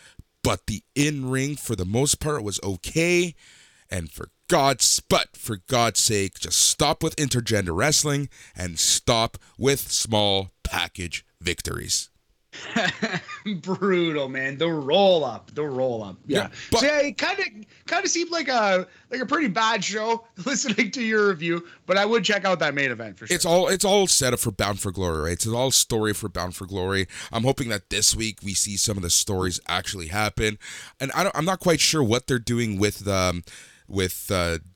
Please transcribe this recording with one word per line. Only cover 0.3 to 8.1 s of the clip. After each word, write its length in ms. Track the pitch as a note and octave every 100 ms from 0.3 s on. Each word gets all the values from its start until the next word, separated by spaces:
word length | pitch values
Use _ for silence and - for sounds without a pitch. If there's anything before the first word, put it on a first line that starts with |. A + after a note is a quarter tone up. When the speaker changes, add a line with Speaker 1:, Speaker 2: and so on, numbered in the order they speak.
| _
Speaker 1:
But 220 | - G2 -
the 160 | G#2 _
in-ring, 640 | - D3 D3 B2+ C3 C#3 D3
for 180 | -
the 100 | A2+
most 360 | F#2 A2+ D3 -
part, 240 | D#3 D3
was 160 | G#2 F#2
okay. 720 | G2 F#2 - D#3+ E3+ F3 F3 - - - - _ -
And 220 | F#2+ E2
for 180 | - - _ -
God's, 540 | E3 C#3 C3+ - -
but 360 | - F3+ - -
for 200 | - G2+ -
God's 320 | B2 A#2 -
sake, 400 | - G#2 G2 -
just 220 | E2 -
stop 420 | - - D3 E3
with 140 | D#3+ D3+
intergender 600 | C#3+ B2 A2+ G#2+ F2+ E2
wrestling 520 | C#3 D3+ D3+